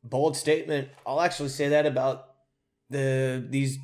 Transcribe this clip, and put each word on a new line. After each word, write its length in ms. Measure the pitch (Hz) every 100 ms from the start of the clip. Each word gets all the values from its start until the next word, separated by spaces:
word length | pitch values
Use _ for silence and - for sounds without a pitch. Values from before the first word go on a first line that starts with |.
Bold 340 | 120 127 156 139
statement. 520 | 151 156 160 143 135 - -
I'll 140 | 143
actually 280 | 175 - 143
say 180 | 135 143
that 160 | 151 151
about 400 | 131 131 131 - _ _ _ _ _ _
the, 540 | 139 135 131 131 127 113
these 300 | 135 135 135